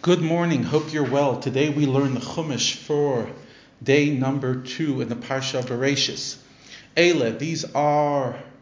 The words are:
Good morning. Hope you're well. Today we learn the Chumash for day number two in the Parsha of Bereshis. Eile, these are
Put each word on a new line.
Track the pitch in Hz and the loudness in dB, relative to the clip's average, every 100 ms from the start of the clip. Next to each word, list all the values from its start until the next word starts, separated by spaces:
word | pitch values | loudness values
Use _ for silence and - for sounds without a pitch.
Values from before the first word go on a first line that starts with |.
Good | - 175 | 2 2
morning. | 165 170 170 143 | 2 0 2 2
Hope | 117 147 151 | 2 0 0
you're | 151 | -2
well. | 131 139 143 117 | 0 2 2 0
Today | 135 127 151 | -2 0 0
we | 147 147 | 2 2
learn | 131 139 123 | 4 2 -2
the | |
Chumash | - - 156 117 - | -4 -6 -4 -2 -2
for | - - 147 143 123 110 - - - - _ | -4 -4 0 2 0 -4 -10 -20 -20 -20 _
day | 131 139 147 | 2 4 4
number | 135 131 135 131 127 | 2 0 -2 -2 -4
two | 127 - 160 131 | -6 -4 -2 -2
in | 117 | -4
the | 117 | -6
Parsha | - 135 131 127 | -4 -4 -2 -4
of | 120 | -4
Bereshis. | 123 135 139 - - - - - - - - - - | 0 0 2 -2 -4 -10 -10 -18 -20 -20 -20 -6 4
Eile, | 175 160 117 113 | 4 4 0 -2
these | 151 160 - - | -4 -6 -4 0
are | 147 147 147 143 127 131 - - | 2 4 2 0 -2 -6 -14 -20